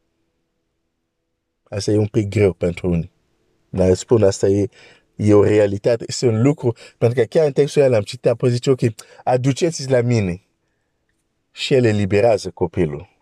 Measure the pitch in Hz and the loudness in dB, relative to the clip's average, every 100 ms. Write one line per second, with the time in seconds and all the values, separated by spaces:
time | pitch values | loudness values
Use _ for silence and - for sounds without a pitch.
0 | _ _ _ _ _ _ _ _ _ _ | _ _ _ _ _ _ _ _ _ _
1 | _ _ _ _ _ _ - 104 104 107 | _ _ _ _ _ _ -12 -8 -2 -2
2 | 107 117 101 107 98 - 87 85 92 85 | 0 -2 -2 0 0 0 -6 -4 -4 -4
3 | 82 _ _ _ _ _ - 92 92 92 | -4 _ _ _ _ _ -10 -2 2 0
4 | - 117 98 - 101 101 95 _ - _ | 2 2 2 0 0 0 -2 _ -20 _
5 | _ - 104 104 104 107 101 101 127 117 | _ -4 4 4 4 2 2 0 -2 -2
6 | - - 127 110 131 151 123 - - - | -4 -4 -2 2 0 0 -4 -6 -14 -4
7 | 117 127 110 170 151 135 143 151 135 113 | -2 0 0 0 0 0 0 2 2 2
8 | 101 - 135 117 127 120 - 131 117 - | -2 -4 -2 0 -2 -2 0 0 -2 -4
9 | - - - 127 131 127 170 165 135 127 | -20 -10 -2 0 0 -2 -4 -4 -2 -2
10 | 120 117 95 85 _ _ _ _ _ _ | 0 0 -2 -6 _ _ _ _ _ _
11 | _ _ _ _ _ - - 135 117 104 | _ _ _ _ _ -10 0 2 2 0
12 | 98 101 117 104 92 - 87 - 82 71 | 0 2 2 2 -2 -6 -6 -2 -4 -4
13 | - _ | -16 _